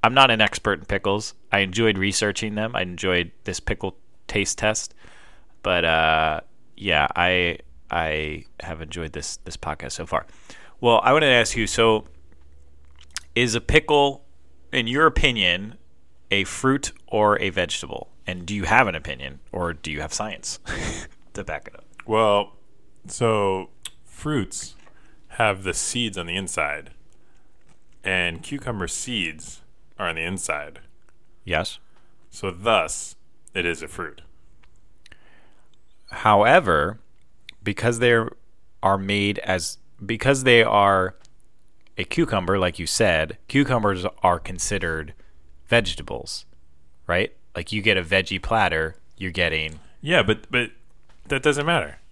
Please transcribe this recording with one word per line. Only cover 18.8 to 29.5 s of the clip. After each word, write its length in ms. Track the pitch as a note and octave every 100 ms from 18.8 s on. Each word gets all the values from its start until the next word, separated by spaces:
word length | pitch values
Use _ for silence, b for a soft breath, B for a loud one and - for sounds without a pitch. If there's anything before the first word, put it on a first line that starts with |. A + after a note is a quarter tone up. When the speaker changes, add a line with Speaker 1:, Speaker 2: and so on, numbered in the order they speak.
| A#2
Speaker 1:
an 80 | E2
opinion, 440 | D2+ C2+ C2+ C#2 -
or 220 | F#2+ F2
do 180 | D#2 -
you 100 | D2
have 120 | D#2
science 460 | - G#2+ F#2+ - - B B C#2+ B
<laughs> 360 | B B -
to 100 | -
back 240 | F#2+ D2+ -
it 80 | -
up? 100 | - - -
Speaker 2:
Well, 460 | G#2+ A2 G2+ G2+ - - - - - -
so 640 | - A#2 A2 G2+ F#2+ F#2 - - - -
fruits 680 | - D3+ D3 F#2 - - - b b b b b
have 340 | - A2 F#2+
the 100 | F#2+
seeds 440 | F2+ - B2 A#2 F#2+
on 80 | E2+
the 100 | F2+
inside, 560 | F#2+ - D2+ D2 D2 - - - - - - - - - - -
and 380 | G2+ F#2 F2 E2+
cucumber 460 | - C#3 C#3 A2 F2
seeds 720 | - - A#2 E2+ D#2 -